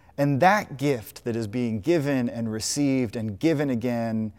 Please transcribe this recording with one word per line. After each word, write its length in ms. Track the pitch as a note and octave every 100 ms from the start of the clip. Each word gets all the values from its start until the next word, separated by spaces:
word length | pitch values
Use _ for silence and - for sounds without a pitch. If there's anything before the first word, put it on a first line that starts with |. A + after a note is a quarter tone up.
| - -
And 220 | C#3+ C3+
that 380 | F3+ G#3 - C3+
gift 440 | C#3+ B2 F#2+ -
that 120 | B2 A2+
is 100 | G#2+
being 340 | B2 A#2+ A2
given 480 | C3 E3+ C#3 C3+ A#2+
and 220 | A#2 A2+
received 640 | G#2+ - D3 C#3+ C3 A#2
and 240 | A#2 A2 G2
given 320 | D#3+ D3 C#3+
again 640 | A#2+ B2 A#2 A2+ A2 A2